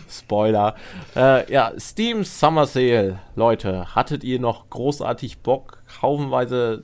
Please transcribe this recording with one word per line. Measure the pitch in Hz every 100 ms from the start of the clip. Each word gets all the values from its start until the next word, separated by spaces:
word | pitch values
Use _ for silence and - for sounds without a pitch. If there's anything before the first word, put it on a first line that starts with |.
| -
Spoiler. | - - 104 110 107 104 - - 185 156 -
Äh, | 131 131 -
ja, | 135 110 -
Steam | - - 226 226
Summer | 185 - 151 160 135
Sale. | 131 127 117 98 95 - -
Leute, | 113 113 104 92 87 120
hattet | 131 143
ihr | 127 127
noch | 120 113 -
großartig | 123 131 143 98 123 123 -
Bock, | - 135 - - - -
haufenweise | 131 147 139 127 123 127 117 110